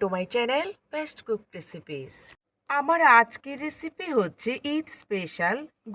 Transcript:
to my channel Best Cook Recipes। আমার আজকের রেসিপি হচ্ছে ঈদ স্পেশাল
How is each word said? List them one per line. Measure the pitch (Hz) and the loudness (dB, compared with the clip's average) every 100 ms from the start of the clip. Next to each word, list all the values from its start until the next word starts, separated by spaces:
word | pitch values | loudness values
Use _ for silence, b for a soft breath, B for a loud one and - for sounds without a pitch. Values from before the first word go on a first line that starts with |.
to | 196 | -2
my | 185 185 | -2 -2
channel | 240 240 277 381 415 _ | -2 0 0 -2 -8 _
Best | 302 302 - - | -8 -8 -10 -6
Cook | 214 - 180 | -6 -6 -12
Recipes। | - 165 - 143 131 - - - _ _ - | -10 -12 -12 -12 -10 -10 -12 -16 _ _ -4
আমার | 285 285 330 302 233 | -2 2 6 8 8
আজকের | 226 - 269 277 | 6 -2 -12 -8
রেসিপি | 302 - 320 - 359 262 | -6 -6 -8 -8 -2 0
হচ্ছে | 175 - 226 254 285 | 0 -2 -6 -4 -2
ঈদ | 302 311 - | -4 -4 -6
স্পেশাল | - 196 170 - 175 247 311 _ 226 | -4 -6 -6 -2 -2 -2 -6 _ -10